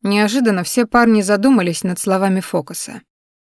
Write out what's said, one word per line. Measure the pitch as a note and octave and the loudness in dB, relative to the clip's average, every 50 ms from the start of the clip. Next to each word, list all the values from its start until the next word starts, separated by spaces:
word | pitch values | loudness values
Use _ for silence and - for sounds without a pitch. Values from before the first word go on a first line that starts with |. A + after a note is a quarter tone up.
Неожиданно | - G3+ G3+ G#3 G#3+ G#3 A3 C#4 B3+ A3+ G3+ F#3 F3 | -2 0 0 2 0 0 0 0 0 2 0 0 -4
все | - - B3 A#3+ | -2 -2 -2 -2
парни | A3+ - A#3+ A#3 A#3 A3+ G#3+ | 2 2 2 4 4 4 2
задумались | G3 F#3 G#3 G3+ G#3 C4+ C#4 A3+ F3+ F3 E3 - - | 2 2 0 2 2 2 2 4 2 0 -4 -4 -4
над | F#3 F3+ - | -4 -4 -4
словами | - G3+ F#3+ F#3 F#3+ G3 F#3+ F#3+ | -2 -2 0 0 0 0 0 -2
Фокуса. | F#3 - - F3 C#3+ - E3+ - - - - - _ _ _ _ _ _ _ _ _ _ _ | -2 -4 -4 -4 -4 -6 -12 -12 -12 -12 -14 -18 _ _ _ _ _ _ _ _ _ _ _